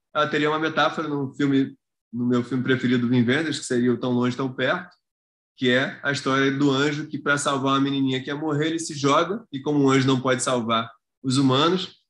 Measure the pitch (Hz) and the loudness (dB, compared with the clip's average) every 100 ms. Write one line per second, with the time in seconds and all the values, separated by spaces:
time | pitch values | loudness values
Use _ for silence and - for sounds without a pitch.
0 | _ 151 147 151 151 156 160 156 156 156 | _ -4 -2 0 0 0 -2 0 0 0
1 | 156 143 131 - 143 135 139 - _ _ | -4 -4 -6 -2 0 2 0 -6 _ _
2 | _ 117 123 123 120 135 127 127 123 123 | _ -4 0 0 0 -4 0 0 2 0
3 | 120 123 117 139 160 135 - 123 123 117 | 2 2 4 2 -2 -6 -4 0 2 0
4 | 127 123 123 123 135 131 127 185 185 _ | 0 0 0 -2 -6 -2 -2 -2 -6 _
5 | _ _ _ _ _ _ 123 127 139 - | _ _ _ _ _ _ 0 2 0 -4
6 | 143 139 139 135 139 139 143 135 147 147 | -4 -4 0 2 2 2 2 2 0 -2
7 | 151 147 143 143 147 139 135 139 139 139 | -6 -6 -2 0 0 -2 0 2 0 0
8 | 135 131 139 143 156 147 160 165 165 143 | 0 -2 -4 -6 -4 -2 -2 -2 -6 -2
9 | 139 147 170 214 - 139 151 147 139 135 | 2 2 2 -4 -8 -8 -2 2 4 4
10 | 131 131 131 127 135 127 113 113 117 - | 4 2 2 0 0 -2 0 -2 -2 -12
11 | _ _ 135 131 135 131 160 180 - - | _ _ -2 2 4 4 2 0 -4 -14
12 | _ | _